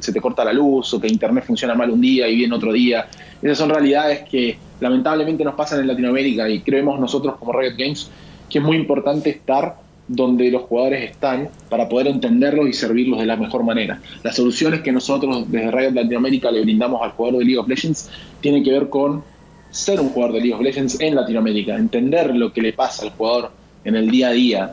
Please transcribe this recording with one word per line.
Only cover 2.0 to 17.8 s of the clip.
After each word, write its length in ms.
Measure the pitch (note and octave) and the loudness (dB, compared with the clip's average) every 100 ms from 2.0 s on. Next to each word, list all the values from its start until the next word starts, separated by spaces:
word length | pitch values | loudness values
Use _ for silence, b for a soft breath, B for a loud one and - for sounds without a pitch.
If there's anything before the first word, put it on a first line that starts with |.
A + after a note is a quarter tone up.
día 280 | B2+ C3 A#2 | 4 4 2
y 80 | A2+ | 2
bien 160 | A#2+ | 0
otro 200 | A#2+ A2 | 0 0
día. 340 | A2+ B2 A#2 B B B B | 2 2 2 B B B B
Esas 180 | C#3+ C#3 | -2 0
son 120 | D3+ | 2
realidades 500 | D3+ C#3 C#3 D3+ C#3+ - | 2 2 2 2 -2 -2
que 300 | C3+ A#2+ - - - | -2 -2 -4 -12 -6
lamentablemente 640 | B2+ C3 D#3 D#3 D3+ D#3 | 0 2 2 2 0 0
nos 100 | D3 | -2
pasan 260 | C3+ D3 D3 | -2 -2 -2
en 60 | C3 | 0
Latinoamérica 600 | B2+ B2 C3 C#3 A2+ A2 | 0 0 0 0 0 0
y 120 | G#2 | -2
creemos 380 | - C3+ C#3+ C#3+ | 0 0 2 0
nosotros 360 | B2 C#3 C3+ - | -2 -2 -2 -4
como 140 | A#2 | -4
Riot 220 | A#2+ C3 A#2 | -2 -2 -4
Games 320 | C3+ D3 - B B B - | -6 -6 -12 B B B -6
que 80 | D3+ | -2
es 60 | |
muy 140 | D3+ D#3+ | 0 0
importante 500 | D#3 C#3 C#3+ D3+ D3+ | 0 0 0 0 -2
estar 460 | C#3+ - C3+ F3 - - - - | -2 0 0 0 -6 -18 -18 -6
donde 420 | B2 B2+ B2 B2 | -2 2 4 2
los 120 | B2 | 0
jugadores 480 | - A#2 C3+ C3+ A#2 | 0 0 0 -2 -6
están 400 | - C#3 B2+ D3+ - - | -4 -2 -2 -6 -12 -4
para 180 | A#2 A2+ | -2 0
poder 200 | B2 C#3 | 0 0
entenderlos 600 | C3+ B2 A#2+ C#3 D3 C#3+ | 0 2 4 4 2 2
y 60 | |
servirlos 480 | - A#2 A2+ B2+ A2 | 0 0 0 2 0
de 60 | A2 | 0
la 100 | A2+ | -2
mejor 260 | G#2+ B2 | -2 -2
manera. 380 | A#2 A#2 G#2 G2 B B | 0 0 -2 -6 B B
Las 140 | A2+ - | -6 0
soluciones 440 | B2 - D#3 D#3+ | 0 2 0 0
que 100 | C3+ | -2
nosotros 540 | B2+ B2+ C#3 C3+ B2 - | -2 0 -2 0 -2 -4
desde 200 | A#2 A2+ | -2 -2
Riot 200 | B2+ C3+ | 0 0
Latinoamérica 580 | B2 A#2 A#2+ C3 C3+ B2 | 2 0 0 0 0 0
le 120 | A2+ | 2
brindamos 400 | A2 A2 B2 B2 | 2 2 0 -2
al 80 | A2+ | -4
jugador 300 | - A#2+ B2+ | -2 -2 2
de 40 | |
League 140 | A#2+ B2+ | 2 2
of 100 | A2+ | 0
Legends 400 | C3 | -2